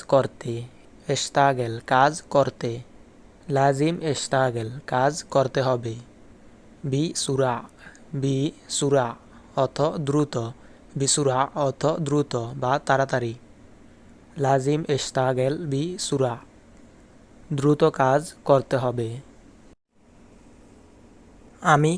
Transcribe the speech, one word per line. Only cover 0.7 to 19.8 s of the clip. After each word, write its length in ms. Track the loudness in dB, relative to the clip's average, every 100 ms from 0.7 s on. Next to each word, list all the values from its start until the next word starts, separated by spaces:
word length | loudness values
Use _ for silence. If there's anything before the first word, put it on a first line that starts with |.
| -18 -20 -12 -4
ইস্তাগেল 640 | -4 -2 2 2 2 -4 -6 0
কাজ 260 | 4 4 0 0
করতে। 400 | 2 2 -2 -6 -8 -12 -20 -20 -20 -20 -16 -4
লাজিম 460 | 2 2 2 0 0
ইস্তাগেল 640 | -4 -4 -2 0 0 -2 -6 -10 -4
কাজ 260 | 0 0 0 -2
করতে 300 | 0 2 0
হবে। 320 | 0 0 -4 -10 -14 -20 -20 -20 -20 -20 -20 -12
বি 180 | -4 -2 -2 -4
সুরা। 380 | -4 0 0 -2 -8 -20 -20 -20 -12
বি 220 | -4 -2 0 -2 -6 -8
সুরা 400 | -2 2 2 2 -4 -18 -20 -8 0
অর্থ 220 | 0 2 0 0
দ্রুত। 380 | -2 0 0 -2 -6 -10 -20 -20 -10 -4
বি 100 | 0
সুরা 320 | 2 2 2 0
অর্থ 280 | 0 -2 0 0 0
দ্রুত 340 | 0 0 0 -2 -6
বা 180 | -4 -2 0
তাড়াতাড়ি। 560 | 2 0 2 -2 -4 -8 -16 -20 -20 -20 -20 -20 -20 -20 -16 -4
লাজিম 420 | 2 2 2 0 0
ইস্তাগেল 680 | -2 -2 -2 0 0 0 -2 -4
বি 160 | -4 -4 -6
সুরা। 360 | -4 -2 -2 -4 -14 -20 -20 -20 -20 -20 -20 -20 -20 -18 -8
দ্রুত 320 | 0 2 4 2
কাজ 320 | 4 2 2 0 -4
করতে 320 | 2 2 2 -2
হবে। 320 | -2 -4 -6 -8 -16 -20 -20 -20 -20 -20